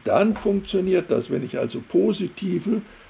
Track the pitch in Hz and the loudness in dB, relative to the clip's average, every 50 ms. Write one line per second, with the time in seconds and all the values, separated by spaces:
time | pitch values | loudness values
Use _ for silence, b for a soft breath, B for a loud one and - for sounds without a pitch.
0 | - - 101 160 202 220 208 - - 202 202 196 196 - 208 190 185 190 185 180 | -2 2 2 4 4 2 0 0 0 0 0 0 -2 -2 -2 0 2 2 2 2
1 | 180 - - - - - 139 139 127 113 - 127 120 120 - 120 113 - - 175 | 2 2 0 0 0 -2 -4 -4 -4 -4 -4 -4 -4 -4 -4 -8 -8 0 2 4
2 | 202 220 196 - 185 - - - 196 180 180 170 - 214 226 220 - b b b | 4 4 2 0 -4 -6 -6 -6 -4 -2 -2 -2 0 0 -2 -2 -2 b b b
3 | b | b